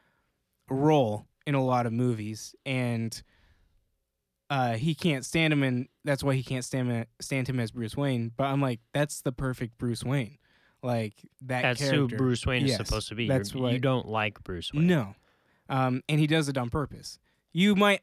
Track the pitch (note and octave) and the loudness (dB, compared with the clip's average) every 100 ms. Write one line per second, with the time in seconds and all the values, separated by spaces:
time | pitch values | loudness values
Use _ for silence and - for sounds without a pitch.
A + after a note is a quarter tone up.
0 | _ _ _ _ _ _ - C3+ D3+ D3+ | _ _ _ _ _ _ -6 2 4 6
1 | A2+ G#2+ - _ - C#3 C3 B2 A#2+ A2+ | 4 0 -8 _ -2 0 2 2 2 0
2 | B2 A2 G#2+ G#2+ - - C#3 C3 B2 A#2 | 0 0 -4 -8 -12 -12 -6 -2 -2 -2
3 | A2+ - - _ _ _ _ _ _ _ | -4 -8 -16 _ _ _ _ _ _ _
4 | _ _ _ _ - C#3 B2 A2+ D#3 D3+ | _ _ _ _ -6 0 0 0 0 0
5 | F3 C#3 - E3 D#3+ D3 C3+ B2 C3 _ | 0 0 -2 0 2 2 2 0 -4 _
6 | D3 C3+ C#3+ C3 B2 C3 - C3+ B2 A#2 | -2 0 2 0 -2 -6 -4 -2 0 -2
7 | A#2 - - C3+ B2+ C3 A2+ A#2+ A2 - | -4 -12 -6 -4 -2 -2 -4 -4 -6 -2
8 | C#3+ B2 A#2 A#2 C#3 C#3 C3+ A#2 _ C#3+ | -2 0 -2 -2 0 2 0 -2 _ -2
9 | D3 - C#3+ B2+ C3 B2 A#2 - A#2+ A2+ | -2 -2 -6 -4 -4 -4 -8 -6 -4 -4
10 | B2 C#3+ G2+ - _ _ _ - B2+ A#2 | -2 -2 -4 -10 _ _ _ -10 -4 -2
11 | G#2+ - - _ C3 B2+ C3 A#2+ C#3 C#3 | -4 -8 -20 _ -6 -2 0 0 2 2
12 | B2+ A#2 C3 B2 C#3 B2+ C#3 G#2+ G2 A2 | 2 2 2 2 0 2 2 0 0 -2
13 | - G#2+ A#2 C3 G3+ C3 B2+ B2 C3+ B2+ | -4 -4 0 0 0 -4 0 0 0 0
14 | - A2 G#2+ - - F2 - D3+ F3 E3 | -2 -2 -2 -4 -10 -8 -4 2 4 4
15 | G2+ - _ _ _ _ - C3+ C3 B2+ | 0 -10 _ _ _ _ -4 0 0 0
16 | - D3+ D3+ D#3+ C#3+ C3+ A#2+ D#3 C3+ - | 0 2 4 2 0 -2 -2 -4 -6 -10
17 | - - _ _ _ D#3+ G3+ G3 G#3 G3 | -16 -18 _ _ _ 2 4 6 6 4